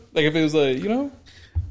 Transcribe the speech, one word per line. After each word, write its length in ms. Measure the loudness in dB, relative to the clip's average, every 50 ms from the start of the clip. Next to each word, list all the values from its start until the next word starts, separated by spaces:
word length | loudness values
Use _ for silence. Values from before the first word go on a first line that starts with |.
| -20 -6 -2
Like, 120 | 0 0
if 100 | 2 2
it 80 | 2 0
was 100 | 2 2
like, 240 | 2 2 2 0 -2
you 120 | -2 -2
know. 220 | -2 -2 -2 -4 -8 -14 -20 -20 -20 -20 -20 -8 -6 -6 -6 -6